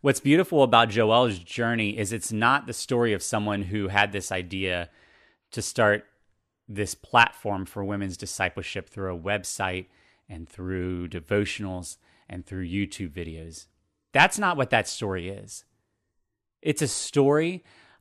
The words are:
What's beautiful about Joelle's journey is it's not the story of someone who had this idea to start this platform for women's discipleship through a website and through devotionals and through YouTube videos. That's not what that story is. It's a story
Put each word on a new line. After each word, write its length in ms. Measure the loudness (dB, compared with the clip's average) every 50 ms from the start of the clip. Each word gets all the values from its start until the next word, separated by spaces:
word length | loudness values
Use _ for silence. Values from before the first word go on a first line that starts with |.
What's 200 | 4 2 0 2
beautiful 420 | 4 4 4 4 4 4 4 4 6
about 260 | 8 8 6 6 6
Joelle's 500 | 4 2 4 6 6 6 6 4 0 -4
journey 580 | -10 -12 -6 -2 -2 0 0 0 0 -2 -2
is 160 | -2 -4 -4 -4
it's 180 | -6 -6 -6
not 360 | -2 2 2 4 2 2 0
the 60 | -6 -10
story 380 | -10 -4 -2 0 2 2 2
of 100 | 0 -2
someone 420 | -2 -4 -2 -2 -2 -2 -2 -2 -4
who 260 | -4 -4 -2 -2 2
had 240 | 4 4 4 4 0
this 180 | -8 -6 -4
idea 580 | -6 -6 -6 -6 -6 -4 -4 -2 -2 -4 -6 -8 _ _ _ _ _ _ _ _ _ _ _ _
to 100 | -10 -8
start 440 | -8 -6 0 4 4 4 4 2 -2 _ _ _ _ _ _ _ _ _ _ _ _ -12
this 260 | -6 -6 -6 -6 -6
platform 720 | _ -12 _ 6 6 6 6 2 -8 -6 -4 -4 -4 -6
for 180 | -8 -8 -8 -6
women's 320 | -4 -4 -4 -4 -6 -8
discipleship 720 | -10 -10 -12 -4 -2 -2 -2 -2 -6 -10 -8 -10 -10 -12
through 260 | _ _ -8 -8 -8 -8
a 60 | -6
website 680 | -4 -4 -4 -4 -4 -8 -6 -6 -4 -4 -4 -6 -10 _ _ _ _ _ _ _ _ _
and 180 | -14 -14 -14
through 640 | -16 -14 -10 -8 -6 -4 -4 -4 -4 -4 -6 -8 -8
devotionals 880 | -10 -12 -4 0 0 0 0 0 -4 -8 -6 -8 -8 -8 -10 -12 -16 _ _ _ _ _ _ -14
and 160 | -14 -14 -12
through 200 | -10 -8 -8 -6
YouTube 440 | -4 -4 -4 -4 -6 -6 -10 -10 -10
videos. 580 | -8 -10 -10 -10 -12 -14 -14 -16 -16 -18 -20 _ _ _ _ _ _ _ _ _ 4
That's 260 | 6 6 6 4 0
not 160 | 0 0 2
what 140 | 0 0 2
that 180 | 2 0 2
story 400 | 0 -6 -6 -4 -4 -4 -4 -6 -8
is. 360 | -10 -12 -14 -16 -18 -20 _ _ _ _ _ _ _ _ _ _ _ _ _ _ _ _ _ _ _ _
It's 200 | _ -4 -2 0
a 60 | -2
story 760 | -2 -2 -6 -8 -2 2 4 4 6 4 4 2 0 -4 -6 _ _ _ _ _ _ _ _